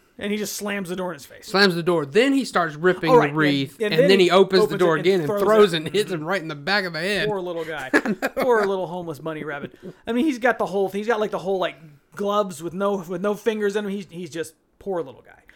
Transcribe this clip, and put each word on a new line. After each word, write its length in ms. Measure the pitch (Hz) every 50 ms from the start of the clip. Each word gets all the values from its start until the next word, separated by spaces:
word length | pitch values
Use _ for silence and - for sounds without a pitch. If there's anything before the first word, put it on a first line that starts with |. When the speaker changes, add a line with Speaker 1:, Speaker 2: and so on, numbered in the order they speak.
| _ _ _ -
Speaker 1:
And 140 | - 202 208
he 60 | 214
just 180 | 208 196 -
slams 320 | - 202 208 202 202 196 165
the 80 | 180
door 140 | 190 180 180 165
in 20 |
his 100 | 139 -
face. 200 | - - - -
Speaker 2:
Slams 280 | - - 190 202 196 170
the 80 | 170 165
door. 240 | 175 175 165 147
Then 260 | 139 139 208 254 277 269
he 120 | 277 240
starts 280 | - - 190 170 160 147
ripping 360 | 151 165 185 180 180 170 160
Speaker 1:
Oh, 80 | 156 160
right, 120 | - 143
Speaker 2:
the 60 | 143
wreath, 380 | 156 151 147 143 139 135 131 -
Speaker 1:
and, 100 | - 220
and 80 | 208 -
Speaker 2:
and 80 | - -
Speaker 1:
then 60 | -
Speaker 2:
then 100 | 196 196
Speaker 1:
he 60 | 180
Speaker 2:
he 40 | 170
opens 300 | 170 190 196 190 190 190
the 40 | 214
Speaker 1:
opens 120 | - - 190
Speaker 2:
door 180 | 180 170 160
Speaker 1:
it 40 | 147
and 60 | 151
Speaker 2:
again 140 | 180 196 180
and 80 | 156 143
Speaker 1:
throws 140 | - - 196
Speaker 2:
throws 300 | 196 220 220 208 190 165
Speaker 1:
it. 20 | 160
Speaker 2:
and 100 | 156 160
hits 220 | - 196 214 185
him 140 | 185 160 151
right 160 | 165 196 190
in 80 | 160 160
the 60 | 156
back 300 | 143 143 175 196 208 190
of 80 | 175 165
the 60 | 156
head. 280 | 165 196 208 190 160 214
Speaker 1:
Poor 120 | 208 190
little 240 | 180 180 175 170 160
guy. 260 | 156 160 147 131 131
Speaker 2:
<laughs> 460 | - - - 262 196 - - 254 -
Speaker 1:
Poor 280 | - 277 262 240 220 208
little 220 | 196 196 190 180
homeless 320 | - 175 180 175 165 151 131
bunny 260 | 147 160 156 151 147
rabbit. 300 | 151 147 143 139 - - - - 185 - _ -
I 60 | - 226
mean, 120 | 247 277
he's 140 | 320 262 233
got 200 | 226 247 226 -
the 80 | 214
whole, 220 | 180 180 202 196 180
he's 180 | - 196 214
got, 140 | 220 233 214
like, 120 | 214 202 202
the 60 | 170
whole, 200 | 156 185 196 185
like, 180 | 175 160 139 147 160 156 147 _ _ _ -
gloves 480 | - 202 202 202 208 208 196 180 143 160
with 100 | 170 156
no, 240 | 190 196 202 202
with 240 | 196 170 165 190 175
no 140 | 190 208 208
fingers 420 | - - 226 220 214 208 202 196
in 80 | 214 208
him. 60 | 202
He's, 160 | 196 208 190 -
he's 220 | 165 170 185 151
just 240 | 127 170 156 - - _ _ _ _ _
poor 240 | - 196 190 170 156
little 180 | 135 120 107 -
guy. 200 | - - _ _ _ -